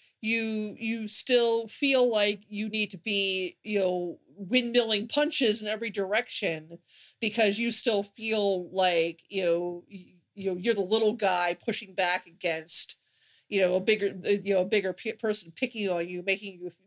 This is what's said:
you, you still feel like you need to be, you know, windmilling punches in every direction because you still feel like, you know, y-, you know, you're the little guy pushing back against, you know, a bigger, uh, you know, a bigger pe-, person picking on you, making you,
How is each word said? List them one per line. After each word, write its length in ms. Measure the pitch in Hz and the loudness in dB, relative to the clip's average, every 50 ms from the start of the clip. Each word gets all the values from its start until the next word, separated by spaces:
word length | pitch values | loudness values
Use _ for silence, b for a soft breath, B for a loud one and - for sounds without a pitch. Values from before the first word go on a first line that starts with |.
| b b b b | b b b b
you, 560 | - 214 226 226 226 220 220 214 214 208 - - | -4 -2 -2 0 0 -2 -2 -2 -4 -6 -8 -8
you 300 | 226 220 226 226 220 208 | -6 -6 -4 -4 -4 -4
still 600 | - - - - 247 240 233 233 226 233 226 214 | -2 -2 0 2 4 4 4 4 2 0 -2 -6
feel 420 | - - 285 277 269 254 247 247 | -6 0 2 4 4 4 4 4
like 300 | 226 208 208 208 214 202 - - | 4 4 4 2 0 -2 -6 -10
you 180 | 208 202 214 220 | -6 -6 -4 -2
need 240 | 208 220 208 208 | -2 -2 -2 -2
to 60 | - 165 | -4 -8
be, 580 | - 220 202 196 196 190 190 190 185 175 - _ - | -6 -2 0 0 0 0 -2 -2 -4 -6 -8 _ -8
you 160 | 214 214 196 | -4 0 0
know, 400 | 190 185 185 180 175 175 160 - _ _ 147 196 202 | 0 0 0 -2 -4 -6 -8 -10 _ _ -16 -14 -6
windmilling 640 | 175 233 254 240 240 233 247 226 226 220 202 208 - | 0 2 2 2 2 2 2 2 2 0 -2 -2 -2
punches 520 | - 285 294 294 - - 262 220 208 214 | 0 0 0 0 0 2 2 2 2 0
in 80 | 214 208 | -2 -4
every 200 | 214 208 233 226 | -6 -4 -6 -6
direction 880 | 180 208 196 185 202 226 247 - - - 214 170 165 156 156 160 170 - _ B B B B B B B | -4 -4 -2 0 0 0 0 -2 -4 -4 -2 -2 -4 -4 -8 -12 -18 -20 _ B B B B B B B
because 360 | - 214 202 233 220 202 202 208 | -4 -2 2 4 4 4 4 2
you 140 | 233 240 | 0 0
still 320 | 240 - - 254 220 202 202 | 2 2 2 2 2 0 0
feel 680 | - _ - 214 220 220 214 202 202 196 180 180 165 | -4 _ -8 -4 -2 0 2 2 2 2 0 -2 -4
like, 500 | 180 185 185 180 175 170 165 170 165 - _ - | 0 2 4 4 4 4 2 0 -2 -8 _ -8
you 140 | - 190 185 | -4 -2 2
know, 380 | 170 170 170 175 175 175 175 - - | 2 2 2 0 -2 -6 -8 -12 -16
y-, 260 | 202 185 180 - - 180 _ _ _ | -18 -18 -18 -20 -20 _ _ _ _
you 180 | 202 190 190 | -6 -4 -4
know, 60 | 185 180 | -4 -2
you're 160 | 180 233 226 | 0 0 2
the 60 | 202 | 2
little 320 | 190 175 214 214 220 214 233 | 0 2 2 2 2 2 2
guy 420 | 220 208 190 180 175 175 175 175 - - | 2 0 2 2 2 0 0 -2 -2 -2
pushing 280 | 240 - - 220 190 180 | -4 -4 -4 -4 -6 -2
back 320 | 170 185 175 180 180 - 180 | 0 0 2 2 0 -4 -8
against, 720 | 170 - - 170 160 160 156 - - - - - - b b b b b b b b b b b | -12 -6 -4 -2 -2 -2 -4 -2 0 0 0 -2 -6 b b b b b b b b b b b
you 100 | 208 196 | 0 2
know, 160 | 190 180 180 | 2 4 2
a 40 | 190 | 2
bigger, 340 | 202 220 214 208 202 196 - 185 170 | 2 2 2 2 2 -2 -4 -2 0
uh, 40 | - 202 202 165 | 0 0 0 2
you 100 | 196 196 | 0 2
know, 80 | 190 | 2
a 40 | 185 | 2
bigger 280 | 208 220 208 185 190 185 | 2 2 0 0 0 -4
pe-, 180 | - - 226 - | -6 -6 -8 -8
person 380 | - - 214 208 - - 165 - | -4 -2 -2 -2 -2 -4 -6 -8
picking 340 | - 262 - - 226 208 190 | -4 -4 -4 -2 -2 -2 0
on 180 | 180 170 170 175 | 0 -2 -2 -4
you, 160 | 180 180 175 | -6 -6 -2
making 280 | 196 196 214 214 196 185 175 | -2 -2 -2 -2 -10 -14 -12
you, 100 | 175 175 - _ 190 | -12 -12 -12 _ _